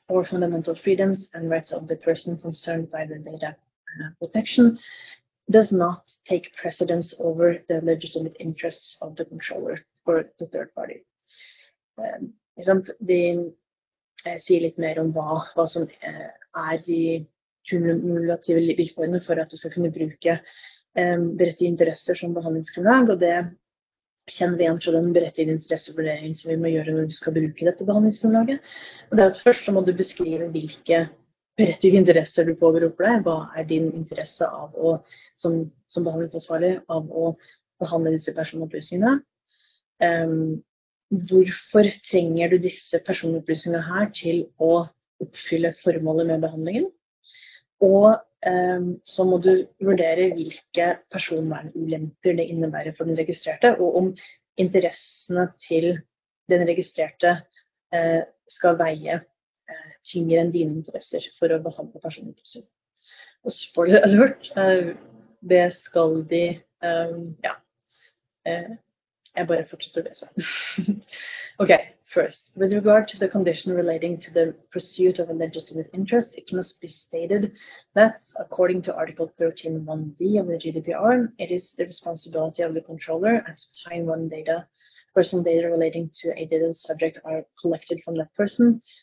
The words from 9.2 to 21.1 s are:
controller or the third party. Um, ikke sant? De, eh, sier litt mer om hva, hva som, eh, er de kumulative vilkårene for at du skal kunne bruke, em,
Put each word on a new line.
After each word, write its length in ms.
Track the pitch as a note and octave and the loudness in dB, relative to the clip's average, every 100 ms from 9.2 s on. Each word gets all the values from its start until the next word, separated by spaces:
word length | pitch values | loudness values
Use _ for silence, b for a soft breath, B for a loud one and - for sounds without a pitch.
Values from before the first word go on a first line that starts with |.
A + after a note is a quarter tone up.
| E3 | -12
controller 540 | E3 - - - - - _ - | -12 -10 -8 -8 -8 -14 _ 0
or 260 | D#3+ - - | 0 -2 -10
the 80 | - | -10
third 260 | - - | -10 -10
party. 300 | - - - _ _ b b b b b _ _ - | -12 -12 -14 _ _ b b b b b _ _ -12
Um, 360 | A2 - - - _ - | -10 -8 -12 -16 _ -4
ikke 100 | F3+ | 2
sant? 240 | F#3+ F#3+ - | 2 0 -6
De, 480 | F#3 F3+ F3 F3 E3+ - _ _ _ _ _ - F3 | 0 2 2 -2 -6 -12 _ _ _ _ _ -16 -14
eh, 120 | E3+ | -6
sier 240 | - F3 | 0 2
litt 160 | E3 E3 | 0 -4
mer 220 | D#3+ D#3+ | -4 -2
om 120 | D#3+ | -2
hva, 320 | D#3+ D3+ D#3+ - - | -4 -4 -6 -4 -2
hva 120 | D#3+ | -2
som, 200 | E3+ D#3 _ | -2 -6 _
eh, 280 | - D3+ D3+ - _ E3 | -14 -14 -16 -20 _ -10
er 220 | D#3+ E3 F3 | -6 -6 -2
de 420 | E3 E3 E3 D#3 _ _ _ - | -2 -2 -4 -8 _ _ _ -6
kumulative 920 | F3 E3+ E3+ F3 E3+ E3+ E3+ - E3 E3+ D#3+ | -2 0 0 0 -2 -2 -2 0 2 2 0
vilkårene 480 | D#3+ - D#3+ F3+ F3 | -2 -4 -2 -2 -2
for 140 | E3 | -4
at 100 | D#3 | -4
du 80 | D#3 | -8
skal 140 | D#3+ | -8
kunne 200 | F3+ E3+ | -4 -4
bruke, 480 | D#3+ D#3 - E3 E3 B B B B _ F3+ | -4 -6 -2 -2 -2 B B B B _ -2
em, 300 | F3+ | 0